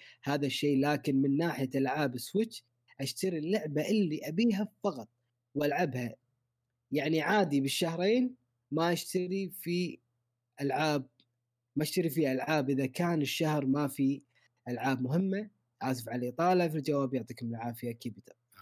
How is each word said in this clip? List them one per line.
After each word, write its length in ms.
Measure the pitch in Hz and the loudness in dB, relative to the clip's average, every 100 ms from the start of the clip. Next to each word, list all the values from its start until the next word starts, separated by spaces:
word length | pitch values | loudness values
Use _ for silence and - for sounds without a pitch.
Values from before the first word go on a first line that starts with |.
| - - | -12 -10
هذا 220 | - 143 139 | -2 0 0
الشيء. 340 | - 147 135 | 0 2 4
لكن 360 | 143 147 - 135 | 2 2 2 2
من 140 | 139 139 | 4 2
ناحية 340 | 170 151 135 | 0 0 -2
ألعاب 440 | 139 135 139 143 127 | 0 0 2 0 -2
سويتش 460 | - 196 226 - - _ _ - | -4 -2 -2 -4 -18 _ _ -8
أشتري 380 | 135 - 190 170 | -8 -4 -4 -2
اللعبة 500 | 156 208 160 143 156 | -2 -2 0 -2 0
اللي 300 | 220 185 151 151 | 2 2 -2 -4
أبيها 400 | 160 233 196 208 - | 2 2 2 -2 -2
فقط 240 | 202 139 107 _ _ _ _ | -4 -4 -8 _ _ _ _
وألعبها، 640 | 139 147 147 175 123 120 - _ _ _ _ _ _ _ | -2 0 2 0 0 -6 -8 _ _ _ _ _ _ _
يعني 280 | 143 143 160 | -2 2 0
عادي 400 | 156 208 180 143 | 4 4 4 2
بالشهرين 760 | 135 - 170 165 185 240 254 254 _ _ _ | 0 0 -2 0 2 2 2 -4 _ _ _
ما 220 | 147 170 | 0 2
أشتري 580 | 170 - 185 180 196 190 | 0 -2 -4 -2 -4 -6
في 500 | - - 175 175 - _ _ _ _ _ - | -8 -4 -2 -2 -6 _ _ _ _ _ -6
ألعاب، 480 | 139 139 156 147 131 _ _ _ _ _ _ - | -2 0 2 0 -2 _ _ _ _ _ _ -2
ما 60 | |
أشتري 280 | 151 - 165 | 0 0 0
في 220 | 139 147 | 2 2
ألعاب 380 | 131 135 156 135 | 0 2 2 2
إذا 160 | 135 131 | 0 0
كان 360 | - 175 165 | 0 0 2
الشهر 440 | 135 - 160 151 135 | 0 0 0 2 2
ما 220 | 139 143 | 0 0
في 340 | - 135 139 - _ _ _ - | 0 0 0 -6 _ _ _ -8
ألعاب 340 | 123 127 131 | -4 0 0
مهمة." 480 | 127 156 190 196 220 - _ _ | 0 0 0 -2 -6 -14 _ _
آسف 260 | 127 123 - | -4 -4 -4
على 200 | 127 123 | -6 -4
الإطالة 400 | 123 170 185 170 | 0 4 4 4
في 80 | 156 | 0
الجواب، 380 | 135 143 135 | 0 0 0
يعطيكم 320 | 127 113 117 117 | -2 -6 -8 -8
العافية، 420 | 113 120 117 120 | -6 -6 -6 -8
keep 200 | 117 120 | -6 -10
it 200 | 101 - | -12 -18
up. 40 | - _ - | -20 _ -20